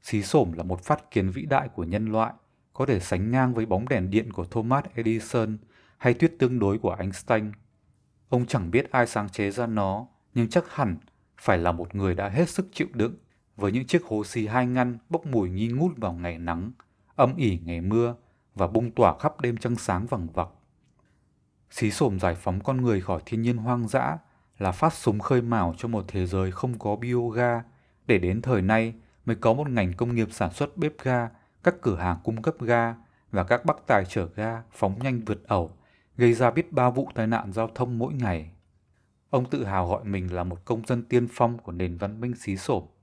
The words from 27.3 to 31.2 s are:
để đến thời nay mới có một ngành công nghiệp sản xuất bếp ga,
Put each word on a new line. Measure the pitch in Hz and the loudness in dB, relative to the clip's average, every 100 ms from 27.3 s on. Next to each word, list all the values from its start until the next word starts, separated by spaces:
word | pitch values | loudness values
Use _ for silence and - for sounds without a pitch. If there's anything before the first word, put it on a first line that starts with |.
| 110 123 117 110 _ _ _ - | 0 0 0 -4 _ _ _ 2
để | 104 | 4
đến | 87 104 | 4 0
thời | 127 117 | 2 2
nay | 92 110 113 113 - _ - | 4 2 2 -6 -20 _ -4
mới | 113 | 2
có | 113 | 4
một | 123 147 | 2 0
ngành | 120 92 | 0 0
công | 92 120 | 0 0
nghiệp | 117 110 | 0 0
sản | - 90 | 0 -4
xuất | - 143 - | -2 -4 -2
bếp | 151 - | -4 -2
ga, | 131 123 | -2 0